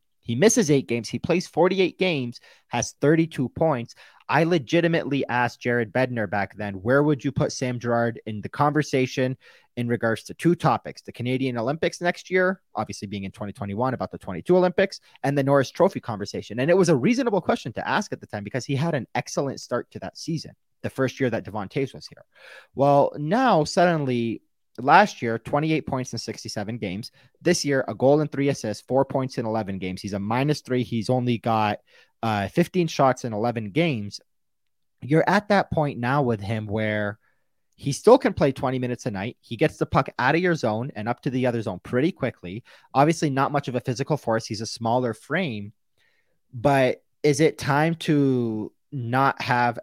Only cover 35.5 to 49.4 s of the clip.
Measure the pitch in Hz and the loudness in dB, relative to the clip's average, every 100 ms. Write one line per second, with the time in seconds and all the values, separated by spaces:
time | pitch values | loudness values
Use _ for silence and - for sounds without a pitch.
35.5 | 202 - 160 147 117 120 143 123 107 101 | 0 0 -2 -2 -2 0 0 0 -2 -4
36.5 | 113 104 107 107 107 104 107 _ _ _ | -6 -4 -4 -2 -2 -4 -6 _ _ _
37.5 | _ _ _ 139 139 208 262 240 175 151 | _ _ _ -8 2 6 8 6 2 0
38.5 | 131 131 131 123 120 127 98 110 - - | 0 -2 -2 -4 -4 -6 -6 -8 -10 -12
39.5 | 110 156 - 156 170 - - 123 165 185 | 0 0 0 0 0 0 0 2 4 2
40.5 | 165 117 107 135 107 107 123 147 127 123 | 0 0 -2 -4 -6 -6 -4 -4 0 0
41.5 | 117 107 90 - 123 160 - 123 - 87 | 0 -4 -8 -2 0 0 0 -6 -6 -10
42.5 | 104 - - _ 127 151 160 151 135 139 | -12 -14 -20 _ 4 4 2 0 0 0
43.5 | 143 135 120 - 113 135 147 - 113 - | 0 -2 -4 -2 -4 -2 -2 0 -2 -2
44.5 | 104 110 - 117 123 123 110 - 160 170 | -8 -8 -6 0 0 0 -4 -6 -4 -4
45.5 | 107 104 - _ _ _ _ _ _ _ | -6 -12 -18 _ _ _ _ _ _ _
46.5 | 123 143 135 127 - _ _ 147 139 156 | -2 2 4 2 0 _ _ 2 4 2
47.5 | - - 143 160 165 - 147 139 127 117 | 2 0 2 2 0 0 2 4 2 0
48.5 | 110 104 - _ 143 117 131 135 - | -4 -8 -12 _ -8 -2 2 2 2